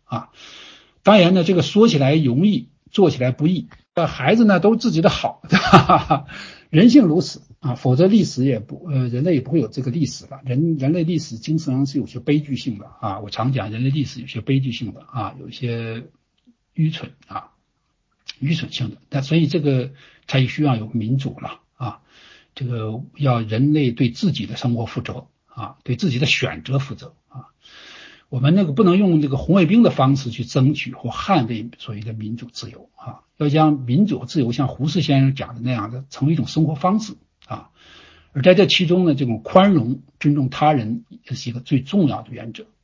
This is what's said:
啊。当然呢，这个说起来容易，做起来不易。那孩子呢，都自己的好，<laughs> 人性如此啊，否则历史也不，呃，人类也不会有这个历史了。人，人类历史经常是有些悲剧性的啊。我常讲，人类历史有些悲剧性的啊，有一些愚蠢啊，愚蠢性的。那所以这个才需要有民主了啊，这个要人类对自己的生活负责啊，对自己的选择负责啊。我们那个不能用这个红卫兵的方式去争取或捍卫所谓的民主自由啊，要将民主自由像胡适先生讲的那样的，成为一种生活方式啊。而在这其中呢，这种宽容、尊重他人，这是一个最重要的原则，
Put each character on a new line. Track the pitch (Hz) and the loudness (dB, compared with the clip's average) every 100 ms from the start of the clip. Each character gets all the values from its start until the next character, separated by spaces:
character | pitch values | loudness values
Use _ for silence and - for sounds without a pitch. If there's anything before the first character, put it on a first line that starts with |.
啊。 | - 113 - - - - - - _ _ | -12 -10 -10 -20 -20 -20 -20 -20 _ _
当 | - 208 | 4 6
然 | 170 | 6
呢， | 190 | 4
这 | 165 | 2
个 | 175 | 0
说 | 139 208 233 | 2 4 4
起 | 139 | 4
来 | 135 160 | 2 2
容 | 135 123 208 | 2 2 2
易， | 143 - _ _ | 0 -4 _ _
做 | - 170 | 2 2
起 | - | 2
来 | 127 | -2
不 | 127 156 | 0 0
易。 | 175 - - _ | -2 -6 -16 _
那 | - 160 | -4 -4
孩 | - 131 | -2 2
子 | 226 220 | 4 4
呢， | 180 | 4
都 | 196 226 | 4 2
自 | 226 | 0
己 | 160 | 2
的 | 185 | 2
好， | - 107 - - 185 - - - 156 | 2 -4 -6 0 0 6 6 6 2
<laughs> | - 143 - - - - _ | 2 -2 -4 -18 -20 -20 _
人 | 156 226 | 6 8
性 | 277 | 8
如 | 185 151 | 6 2
此 | - - - _ | -2 -8 -20 _
啊， | 131 | -8
否 | 120 131 127 | -2 0 4
则 | 190 | 4
历 | 220 | 4
史 | 147 123 | 2 0
也 | 135 110 | -2 -2
不， | - 143 180 | -6 -14 -4
呃， | 131 123 | -2 -2
人 | 123 | -2
类 | 170 | 0
也 | 147 | -2
不 | - | 0
会 | 160 | -2
有 | - | -2
这 | - | -4
个 | 131 | -6
历 | 165 143 | -4 -4
史 | - - | -6 -18
了。 | - 127 | -12 -6
人， | 127 165 151 | -2 -2 0
人 | 131 | -2
类 | 175 | 0
历 | 165 165 | -2 -4
史 | - 110 | -6 -10
经 | - 156 | -4 -4
常 | 143 131 | -2 -2
是 | 139 139 | -2 -4
有 | - | -8
些 | - | -6
悲 | - 147 | -2 -2
剧 | 143 123 | -2 -6
性 | 127 101 | -6 -10
的 | - - | -12 -12
啊。 | 107 98 | -10 -10
我 | 104 | -10
常 | - 135 | -4 -2
讲， | 131 98 | -2 -6
人 | 110 | -4
类 | 131 | -2
历 | 147 | -2
史 | 131 - | -4 -8
有 | - | -12
些 | - | -8
悲 | 120 135 | -2 -2
剧 | 131 | -2
性 | 113 107 | -6 -10
的 | - - | -12 -12
啊， | 131 - - | -10 -10 -12
有 | - | -18
一 | |
些 | - 120 117 113 113 - _ _ _ _ _ _ | -10 -8 -6 -8 -12 -16 _ _ _ _ _ _
愚 | - 156 | -4 -4
蠢 | - - - - | -4 -12 -20 -16
啊， | - - _ _ _ _ _ _ _ - - | -16 -16 _ _ _ _ _ _ _ -18 -6
愚 | 139 | -4
蠢 | 160 - | -4 -6
性 | - 113 | -8 -8
的。 | - _ | -10 _
那 | 139 | -6
所 | 135 165 | 0 0
以 | 156 | 0
这 | 175 | 0
个 | 143 131 131 - - _ - | 0 0 -2 -10 -20 _ -4
才 | 135 127 | 0 0
需 | - | 0
要 | 147 113 | 0 0
有 | 107 | -2
民 | 113 110 135 | -4 -2 -2
主 | 131 - | -4 -10
了 | - - _ - | -14 -16 _ -12
啊， | 120 - _ _ - - _ | -12 -12 _ _ -20 -20 _
这 | - | -10
个 | 123 117 110 113 - - | -6 -6 -6 -8 -12 -2
要 | 139 117 | 0 0
人 | 110 110 143 | 0 0 2
类 | 151 127 | 2 0
对 | 117 120 | 0 -2
自 | - 196 | 0 -2
己 | 110 98 | -2 -6
的 | - | -6
生 | 127 | -4
活 | 117 113 | -4 -6
负 | 127 | -8
责 | - - - _ _ | -10 -12 -16 _ _
啊， | - - - | -14 -14 -10
对 | - 120 | -8 -4
自 | 180 | -2
己 | 123 | 0
的 | 123 | 0
选 | - 95 80 | 0 -4 -6
择 | - 135 | -4 -4
负 | - | -4
责 | 101 - _ _ | -12 -18 _ _
啊。 | 127 - _ _ - - - - - _ | -20 -20 _ _ -20 -20 -20 -20 -20 _
我 | 127 | -2
们 | 135 | 2
那 | 185 | 2
个 | 170 | 2
不 | 139 | 4
能 | 185 185 | 4 4
用 | 196 160 | 4 2
这 | 147 | 0
个 | 135 | -2
红 | - 190 | 2 2
卫 | |
兵 | 165 233 | 4 6
的 | 196 | 4
方 | 139 135 | 4 2
式 | 139 123 | 2 -2
去 | - | -8
争 | 113 135 135 | -4 2 2
取 | 147 - | 0 -6
或 | - 117 | -10 -10
捍 | - - 175 117 | -6 0 0 0
卫 | 113 117 - | -6 -10 -14
所 | - | -14
谓 | 104 | -12
的 | 110 | -10
民 | 110 107 117 | -10 -10 -10
主 | 120 | -12
自 | - 110 | -16 -16
由 | - - | -18 -20
啊， | _ 123 - _ - | _ -18 -18 _ -4
要 | 147 | 0
将 | 151 156 | 4 4
民 | 143 120 143 208 | 2 0 2 2
主 | - 123 | -2 -4
自 | 160 | -2
由 | 117 | -2
像 | 123 135 | -2 -4
胡 | - 156 | -4 -4
适 | 180 | -2
先 | 151 139 | 2 2
生 | 135 | 2
讲 | 135 - | 0 -8
的 | 117 | -8
那 | 120 | -6
样 | 123 104 | -4 -6
的， | 131 - | -10 -14
成 | - 139 | -2 0
为 | |
一 | 156 | 0
种 | 110 | -2
生 | 160 | 0
活 | 156 | 0
方 | 156 185 214 | 0 0 0
式 | - - _ _ - | -4 -14 _ _ -16
啊。 | 104 - _ _ - - _ _ | -16 -16 _ _ -20 -20 _ _
而 | 139 | 0
在 | 185 | 4
这 | 185 185 | 6 4
其 | - | 2
中 | 165 180 175 | 2 2 2
呢， | |
这 | 135 | 2
种 | 123 110 | -2 -4
宽 | - 185 202 | 2 4 6
容、 | 165 113 135 - - | 4 0 -4 -10 -2
尊 | 151 | 0
重 | 143 131 | 2 0
他 | - 151 | 0 2
人， | 143 107 117 - - | 2 -2 -6 -10 -20
这 | - | -12
是 | 123 123 | -10 -8
一 | |
个 | 123 | -10
最 | - 135 | -4 -4
重 | - 202 147 | 0 0 0
要 | 101 | -2
的 | - | -10
原 | 113 117 | -14 -14
则， | - - _ | -16 -20 _